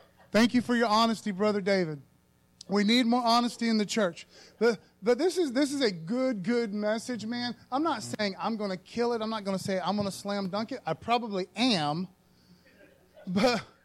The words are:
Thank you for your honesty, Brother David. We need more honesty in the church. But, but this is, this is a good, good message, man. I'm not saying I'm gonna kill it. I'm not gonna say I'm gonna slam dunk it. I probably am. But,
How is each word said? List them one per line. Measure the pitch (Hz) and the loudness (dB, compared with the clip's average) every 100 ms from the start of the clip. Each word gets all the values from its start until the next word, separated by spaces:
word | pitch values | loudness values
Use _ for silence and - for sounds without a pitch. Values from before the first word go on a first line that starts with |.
| - _ - | -20 _ -2
Thank | 208 233 | 2 4
you | 247 | 2
for | 233 240 | 0 2
your | 233 | 4
honesty, | 214 226 220 214 | 4 2 0 -4
Brother | 185 214 208 | 0 0 2
David. | 196 196 165 147 - _ _ _ _ - - | 2 2 0 -6 -14 _ _ _ _ -20 -2
We | 202 208 | 2 4
need | 240 226 | 4 4
more | 247 | 2
honesty | 233 233 240 - 233 | 4 2 2 0 0
in | 220 | 0
the | 196 | 0
church. | 226 190 160 - - - - | 0 0 -2 -14 -20 -20 0
But, | 226 214 - _ | 0 0 -6 _
but | 196 240 | 0 2
this | 359 359 | 2 2
is, | 302 | 0
this | 240 285 | 2 0
is | 277 | 2
a | 240 | 0
good, | 170 160 240 262 214 | -2 -4 -2 0 0
good | 175 240 226 | 0 0 0
message, | 208 208 226 233 233 214 | -2 -2 -2 -4 -8 -6
man. | 240 240 - - | -6 -6 -8 -6
I'm | 262 | -2
not | 330 240 | 0 -2
saying | - 226 208 185 | -6 -4 -4 -2
I'm | 185 220 | -4 -2
gonna | 208 185 | -4 -6
kill | - 220 240 | -6 -2 -2
it. | 233 | -2
I'm | 220 | -2
not | 220 | -4
gonna | 196 190 | -4 -4
say | - 190 | -2 -2
I'm | 170 208 | 0 0
gonna | 202 | -2
slam | - 202 202 190 | -4 -6 -4 -4
dunk | 196 220 | -4 -6
it. | 262 - | -6 -6
I | |
probably | 156 226 240 226 196 - 202 | -6 0 -2 0 -4 -6 -2
am. | 254 185 147 165 185 _ _ _ _ _ _ _ - _ _ - - | 2 2 0 -2 -6 _ _ _ _ _ _ _ -20 _ _ -14 -4
But, | 180 247 226 - _ | 2 4 2 -4 _